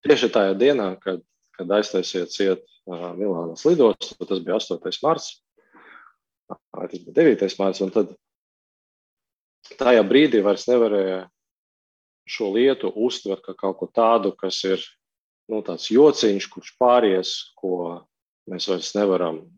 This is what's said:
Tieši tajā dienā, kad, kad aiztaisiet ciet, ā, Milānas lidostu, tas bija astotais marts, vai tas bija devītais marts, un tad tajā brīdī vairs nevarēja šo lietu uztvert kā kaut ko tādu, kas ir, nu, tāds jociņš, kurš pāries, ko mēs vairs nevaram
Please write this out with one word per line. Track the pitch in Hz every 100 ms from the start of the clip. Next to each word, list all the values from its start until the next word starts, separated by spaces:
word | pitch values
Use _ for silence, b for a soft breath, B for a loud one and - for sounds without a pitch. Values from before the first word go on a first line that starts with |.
Tieši | 143 139 120
tajā | 113 98 95
dienā, | 131 139 98 95
kad, | - 90 _ _ _
kad | - 87 101
aiztaisiet | 104 95 87 92 85
ciet, | - 98 92 - _ -
ā, | 85 87
Milānas | 87 104 87 85 82 151
lidostu, | 170 120 98 - - -
tas | 95
bija | 85 101
astotais | - 85 92 - 143
marts, | 160 - - _ _ b b b b b b _ _ _
vai | - _ - 90
tas | -
bija | -
devītais | - 160 104 95 -
marts, | 98 92 95
un |
tad | 110 92 - _ _ _ _ _ _ _ _ _ _ _ _ _ _ - -
tajā | 127 120
brīdī | 98 131 151 110
vairs | 101 98 -
nevarēja | 123 113 101 95 92 92 _ _ _ _ _ _ _ _ _ -
šo | - 107 104
lietu | 131 131 98
uztvert | - 120 - 101 95 -
kā |
kaut | 95 95 95
ko | 90
tādu, | - 113 117 98
kas | - 95 - 98
ir, | 92 - _ _ _ _ _ _
nu, | 107
tāds | 101 85 -
jociņš, | 113 151 143 113 98 -
kurš | - - _
pāries, | 123 123 113 92 90 - -
ko | _ 95 90 87 87 _ _ _ _ -
mēs | 92 101
vairs | 90 - 101
nevaram | 101 90 87 80 82